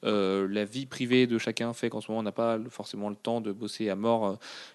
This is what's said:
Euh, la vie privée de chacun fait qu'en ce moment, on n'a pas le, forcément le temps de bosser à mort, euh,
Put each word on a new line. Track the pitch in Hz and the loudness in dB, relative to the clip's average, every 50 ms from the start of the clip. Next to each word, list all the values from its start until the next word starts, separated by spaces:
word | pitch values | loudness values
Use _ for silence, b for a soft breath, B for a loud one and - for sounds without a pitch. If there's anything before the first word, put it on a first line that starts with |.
| - | -2
Euh, | 110 107 104 98 95 95 98 98 95 | 0 2 4 4 4 4 2 2 2
la | 101 104 104 | 0 0 -2
vie | 101 110 127 139 | -2 -4 -8 -8
privée | 127 - - 127 120 127 127 127 120 | -8 -4 -4 0 4 6 6 6 6
de | 117 110 | 4 2
chacun | - - 107 - 117 117 | 0 0 -2 -2 -2 -4
fait | 117 - - 117 | -4 -2 -2 -2
qu'en | - 107 | -2 -4
ce | 107 - | -6 -4
moment, | 110 113 | -4 -2
on | 110 | -2
n'a | 104 98 | -2 0
pas | - 117 117 113 110 | 0 2 2 2 0
le, | 113 123 | -2 -8
forcément | - - 104 - - 107 104 104 | -10 -10 -10 -10 -8 -6 -6 -6
le | 104 | -6
temps | 101 _ - 117 120 | -4 _ -2 -2 -2
de | 113 107 98 | -2 -4 -4
bosser | 101 117 104 - - 113 107 | -4 -6 -8 -6 -2 -2 -2
à | 95 | 0
mort, | 95 104 117 117 113 110 | 2 2 4 4 4 2
euh, | 101 95 85 B B B B B B B | 0 -2 -4 B B B B B B B